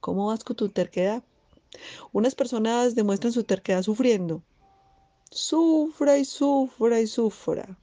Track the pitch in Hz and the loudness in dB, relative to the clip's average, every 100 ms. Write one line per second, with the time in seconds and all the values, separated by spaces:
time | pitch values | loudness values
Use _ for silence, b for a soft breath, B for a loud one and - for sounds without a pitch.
0 | - 180 202 220 - 233 208 196 180 - | -4 -4 -2 -4 -6 -6 -4 -2 -4 -2
1 | 185 226 - _ _ _ _ B B B | -2 -2 -8 _ _ _ _ B B B
2 | B - 233 262 247 233 220 233 247 233 | B 0 0 0 -4 0 0 2 2 2
3 | 208 196 233 240 214 190 - 185 185 214 | 0 0 0 -2 -2 -2 0 -2 0 0
4 | 254 214 175 160 - _ _ _ _ _ | 2 2 0 -6 -10 _ _ _ _ _
5 | _ _ _ - - 311 330 320 302 311 | _ _ _ -10 -2 2 4 2 0 0
6 | 285 285 269 - 285 277 262 - 226 233 | 2 4 2 0 2 2 0 0 2 2
7 | 220 - 226 - - 160 - 185 | 0 0 -2 -2 -6 -6 -6 -16